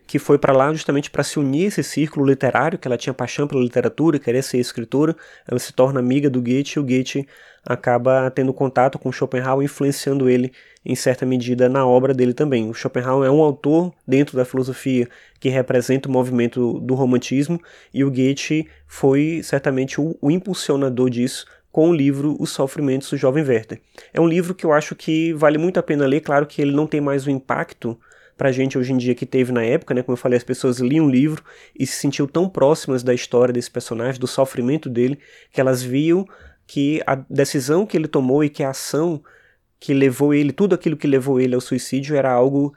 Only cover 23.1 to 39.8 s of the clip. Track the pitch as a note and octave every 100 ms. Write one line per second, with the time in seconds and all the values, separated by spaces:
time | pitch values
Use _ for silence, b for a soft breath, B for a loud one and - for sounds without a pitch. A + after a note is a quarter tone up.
23.1 | C#3+ C3+ C#3+ C#3 A2+ - A2+ _ B B
24.1 | - E3 E3+ E3+ F#3 E3 D3+ D3+ - -
25.1 | D#3+ E3 D#3 D3+ D3+ E3+ F3+ E3 D3 C#3
26.1 | D3 D#3 C#3+ D3 - C#3+ C#3+ D#3 D3+ C#3+
27.1 | C#3 C#3 C3+ - B2+ E3 - A#2+ A#2 b
28.1 | b b - C#3 B2+ C3+ C3+ B2+ C3 B2
29.1 | B2 C3 C3+ B2 A#2+ A2+ C3+ - B2 B2+
30.1 | B2 B2+ B2 - C3 C3+ B2 B2 D#3 D3+
31.1 | B2+ D3+ D#3 - B B - C3 - C#3+
32.1 | C#3 C#3+ E3 F#3 - C3+ D#3 - B2+ B2
33.1 | B2 - A#2+ B2 B2 - B2 - A2+ B2
34.1 | B2+ B2+ - C3+ - B2 D#3 C#3 A#2 B2+
35.1 | C#3+ b b b - C3 B2+ B2+ C3+ D#3+
36.1 | F3 G3 B B B _ - C#3+ D#3 -
37.1 | C3+ C3+ C#3 C#3 D3 B2+ E3 G#3+ E3+ D#3
38.1 | D3 B2+ C#3+ D3+ - C3+ C3 - D3 E3+
39.1 | D3 b b b b _ _